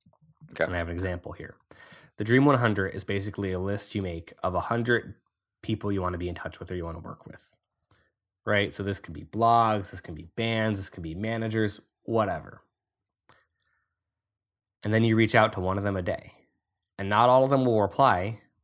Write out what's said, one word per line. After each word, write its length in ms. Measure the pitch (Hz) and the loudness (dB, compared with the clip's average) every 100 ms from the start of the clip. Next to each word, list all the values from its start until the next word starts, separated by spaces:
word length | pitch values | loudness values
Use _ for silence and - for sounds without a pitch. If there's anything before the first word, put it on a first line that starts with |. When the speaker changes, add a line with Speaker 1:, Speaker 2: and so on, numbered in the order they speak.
| _ _ _ _ - | _ _ _ _ -12
Speaker 1:
Okay. 140 | - 80 | -4 -2
Speaker 2:
And 100 | 90 | -2
I 20 | |
have 120 | 82 | -4
an 60 | 87 | -4
example 360 | 92 85 - | -6 -6 -10
here. 240 | - - - _ - - - _ - | -14 -16 -18 _ -20 -20 -20 _ -8
The 60 | |
Dream 220 | 107 127 143 | 2 6 6
one 120 | 131 | 6
hundred 380 | 117 101 95 98 | 4 0 -2 -6
is 80 | |
basically 480 | - 98 101 101 98 | -4 -4 -4 -4 -4
a 80 | 92 | -2
list 360 | 95 101 - 104 | -4 -4 -4 -4
you 60 | |
make 320 | 92 85 - - | -6 -6 -12 -8
of 120 | 92 90 | -4 -2
a 40 | |
hundred 560 | - 117 120 117 - - _ _ _ _ | -2 -2 2 0 -2 -14 _ _ _ _
people 300 | - 110 104 | -6 -4 -2
you 100 | 98 | -2
wanna 160 | 90 87 | -2 -4
be 120 | 87 | -6
in 60 | 87 | -8
touch 240 | - - | -10 -12
with 120 | - | -10
or 40 | 90 | -8
you 100 | 82 | -8
wanna 140 | 82 | -10
work 260 | - - - | -14 -18 -20
with, 300 | - - _ _ _ _ _ _ _ _ _ - | -20 -20 _ _ _ _ _ _ _ _ _ 0
right? 280 | 104 101 | 0 0
So 100 | - | -2
this 160 | 98 95 | -4 -4
could 140 | - | -6
be 100 | 78 | -14
blogs, 680 | 78 107 117 117 113 107 98 | -10 0 4 4 4 0 -4
this 100 | 98 | -10
can 140 | - 80 | -10 -12
be 140 | 85 - | -12 -6
bands, 440 | 113 113 110 101 | -2 0 0 0
this 100 | 92 | -4
can 140 | - | -6
be 120 | 82 85 | -8 -6
managers, 640 | 110 113 113 110 107 - - _ | -4 -4 -2 0 -2 -2 -12 _
whatever. 580 | - 113 101 80 - - _ _ _ _ _ _ _ _ _ _ _ _ _ _ _ _ _ _ _ _ _ _ | -2 0 0 -2 -8 -20 _ _ _ _ _ _ _ _ _ _ _ _ _ _ _ _ _ _ _ _ _ _
And 100 | 104 | 0
then 100 | 110 | 2
you 120 | 113 110 | 4 4
reach 180 | 107 | 4
out 200 | 117 110 | 4 4
to 80 | 98 | 2
one 160 | 92 98 | -2 -2
of 60 | |
them 120 | 101 95 | -2 -2
a 60 | |
day. 320 | 87 85 - - _ _ _ _ _ - | -4 -6 -8 -20 _ _ _ _ _ -8
And 100 | 98 | 0
not 200 | 104 123 | 4 6
all 140 | 131 | 6
of 60 | 135 | 6
them 160 | 135 127 | 4 4
will 160 | 110 | 4
reply, 600 | 98 - 135 92 101 110 _ _ | 2 4 4 4 -2 -8 _ _